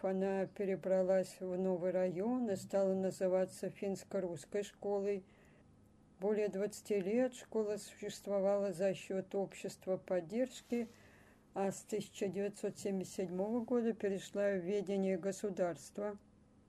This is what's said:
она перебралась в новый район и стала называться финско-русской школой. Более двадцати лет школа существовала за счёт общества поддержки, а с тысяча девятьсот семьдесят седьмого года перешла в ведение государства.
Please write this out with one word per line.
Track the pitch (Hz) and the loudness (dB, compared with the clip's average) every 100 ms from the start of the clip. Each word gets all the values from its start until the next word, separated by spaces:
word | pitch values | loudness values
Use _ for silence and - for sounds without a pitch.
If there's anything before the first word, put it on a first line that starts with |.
она | 190 190 196 190 190 | -2 2 2 0 -2
перебралась | - 196 190 190 190 185 190 185 - | -2 -2 0 2 4 6 4 2 -4
в | 185 180 | -4 0
новый | 190 175 185 | 2 2 2
район | 185 185 175 220 254 233 | 2 2 0 0 0 0
и | |
стала | 190 190 196 190 | -2 0 2 4
называться | 190 190 180 185 185 185 - 190 | 4 0 0 2 4 2 -2 -8
финско-русской | - 202 185 - 196 180 165 - 208 | -4 -4 -4 -2 -2 -2 -4 -4 -4
школой. | 202 - 202 202 202 202 - - - - - - - - - - | -4 -6 -2 0 0 -2 -6 -20 -20 -20 -20 -20 -20 -20 -20 -2
Более | 202 214 208 | 0 2 2
двадцати | 190 208 - - 202 | 0 -2 -4 -2 0
лет | 185 233 254 | 2 2 2
школа | 254 - 220 208 208 | -2 -4 -2 0 -2
существовала | - - 202 - 196 202 196 202 196 | -6 -10 -10 -8 0 2 4 4 2
за | 165 196 | 2 0
счёт | 185 - 190 185 | 0 -2 -4 -2
общества | 196 185 - 196 - 185 185 | -2 -2 -4 -10 -6 -2 -2
поддержки, | - 185 160 220 254 - - 240 226 - - - - - - | 0 -2 0 -2 -2 -4 -4 -2 -2 -10 -20 -20 -20 -20 -10
а | 190 196 | -2 -2
с | 190 | -2
тысяча | - 208 202 - 196 | -4 -6 -6 -4 -2
девятьсот | 185 202 208 202 - | 0 -4 -2 -6 -4
семьдесят | 202 190 180 | -2 -2 -2
седьмого | - 180 180 208 240 | -4 -2 -2 0 0
года | 226 240 226 | 0 2 2
перешла | 220 202 190 - 202 202 | 0 0 -2 -4 0 2
в | 196 | 2
ведение | 170 208 180 196 190 185 | 0 0 2 2 2 2
государства. | 196 190 208 180 175 151 - - 208 202 - - - - | 0 -2 -2 0 0 -2 -8 -6 -6 -6 -14 -20 -20 -20